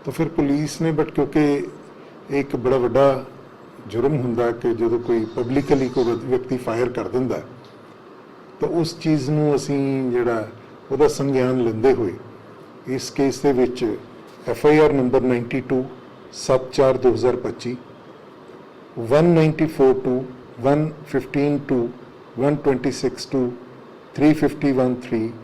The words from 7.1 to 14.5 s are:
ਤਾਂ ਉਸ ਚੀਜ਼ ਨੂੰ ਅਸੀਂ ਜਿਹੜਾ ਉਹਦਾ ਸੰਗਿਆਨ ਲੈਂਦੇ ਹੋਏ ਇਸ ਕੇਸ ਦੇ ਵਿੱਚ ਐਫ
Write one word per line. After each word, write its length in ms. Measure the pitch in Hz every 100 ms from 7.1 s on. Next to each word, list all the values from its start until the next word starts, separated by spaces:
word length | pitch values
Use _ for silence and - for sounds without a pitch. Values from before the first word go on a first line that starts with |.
| 127 127 87 - - - - - - - - - - - -
ਤਾਂ 80 | 147
ਉਸ 280 | 165 160 -
ਚੀਜ਼ 280 | 165 151 131
ਨੂੰ 240 | 151 151 139
ਅਸੀਂ 540 | 131 139 139 135 127
ਜਿਹੜਾ 380 | 120 120 117 - - - - -
ਉਹਦਾ 180 | 135 147
ਸੰਗਿਆਨ 540 | 147 139 131 127 127
ਲੈਂਦੇ 280 | 117 110 127
ਹੋਏ 200 | 123 101 87 - - - - - - -
ਇਸ 220 | 127 -
ਕੇਸ 300 | - 139 -
ਦੇ 120 | 143
ਵਿੱਚ 320 | 127 123 - 185 - - - - -
ਐਫ 180 | -